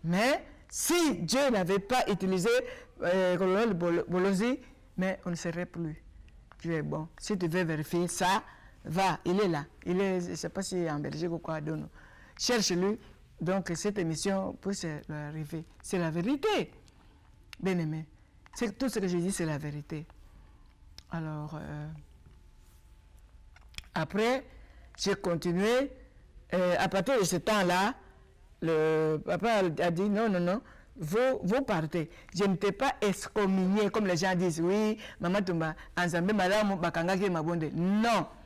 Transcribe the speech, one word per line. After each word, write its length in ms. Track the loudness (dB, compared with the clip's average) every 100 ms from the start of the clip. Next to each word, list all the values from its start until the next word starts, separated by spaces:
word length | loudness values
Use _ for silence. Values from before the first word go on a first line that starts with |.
Mais 400 | -2 0 2 0 -4 -20 -14
si 500 | -6 0 2 2 0
Dieu 340 | 0 2 2
n'avait 260 | 2 2 0
pas 320 | 2 0 2
utilisé, 400 | 0 0 2 4 2 0 -12 -16 -6
euh, 340 | 2 4 4 4
colonel 380 | 2 4 2 2
Bol-, 300 | 2 0 0
Bolozi, 520 | 2 2 2 2 0 -6 -20 -14 -4
mais 220 | -2 -2 -6
on 40 |
ne 60 | -4
serait 320 | -4 -6 -6
plus. 360 | -6 -6 -6 -16 -20 -20 -20 -20 -10
Tu 160 | -4
es 80 | -2
bon. 260 | -2 -4 -6 -12
Si 180 | -6 -2
tu 100 | 0
veux 160 | 0
vérifier 440 | 0 -2 -2 0 0
ça, 340 | 0 0 0 -2 -20 -20 -18 -6
va, 340 | 0 2 0 0
il 140 | 2
est 80 | 2
là. 180 | 0 -6 -12 -2
Il 160 | 0
est, 200 | 2 0
je 80 | -4
ne 40 | -6
sais 140 | -6
pas 140 | -6
si 260 | -4 -2 -2
en 80 | -2
Belgique 320 | -4 -4 -4
ou 80 | -4
quoi, 240 | -6 -6
donc, 240 | -4 -6 -8 -16 -20 -20 -20 -6
cherche-le. 580 | 0 0 2 2 2 0 -6 -20 -20 -8
Donc, 320 | -2 -2 -2 -4
cette 240 | -4 -2
émission 540 | -2 -2 0 0 -2
puisse 300 | -6 -6 -4
lui 320 | -6 -8 -8 -8
arriver. 480 | -8 -8 -8 -8 -10 -16
C'est 160 | -6 -2
la 100 | 0
vérité, 640 | 0 -2 0 0 0 -2 -10 -20 -20 -20 -20 -20 -20 -20 -6
bien-aimé. 480 | -2 0 0 -4 -8 -18 -20 -20 -18 -6
C'est 200 | -6 -2
tout 140 | -2
ce 80 | 0
que 100 | 0
je 100 | 0
dis, 140 | 0
c'est 140 | 0 -2
la 140 | -2
vérité. 480 | -4 -8 -8 -10 -10 -18 -20 -20 -20 -20 -20 -20 -20 -20 -10
Alors, 440 | -8 -6 -6 -8 -10
euh, 320 | -10 -10 -10 -12 -18 -20 -20 -20 -20 -20 -20 -20 -20 -20 -20 -20 -20 -20 -20 -20 -20 -20 -10
après, 500 | -6 -4 0 0 0 -4 -20 -20 -20 -20 -6
j'ai 160 | -4
continué. 760 | -2 -2 -2 0 0 2 2 0 -6 -20 -20 -20 -20 -4
Euh, 220 | 0 2 2
à 100 | 2
partir 280 | 0 2 2
de 60 |
ce 140 | 2 0
temps-là, 580 | 2 2 4 4 2 -2 -14 -20 -20 -20 -20 -6
le 560 | 0 4 4 4 2 0
papa 440 | -2 0 2 4 2 2
a 100 | 0
dit, « 200 | 2 2
Non, 180 | 2 2
non, 140 | 2
non, 200 | 2 0 -4 -20 -20 -10
vous, 420 | -2 2 2 2
vous 180 | 0 0
partez. » 480 | 0 -2 -2 -4 -4 -10 -12 0
Je 80 |
ne 120 | 2 2
t'ai 180 | 0
pas 200 | 0 -2 0
excommunié, 920 | -2 -2 -4 0 2 4 4 4 2
comme 160 | 2 0
les 120 | 2
gens 180 | 2 2
disent, « 240 | 0 2
Oui, 360 | 2 2 2 -2 -8 -6
Maman 200 | -2 0
Toumba, 340 | 0 0 -2 -6 -10 -2
Nzambe 360 | 0 2 2
Malamu, 420 | 2 4 4 2 0
Bakangaki 540 | 0 0 0 2 2
Mabonde. » 420 | 0 0 0 -2
Non. 540 | 0 2 4 4 2 0 -10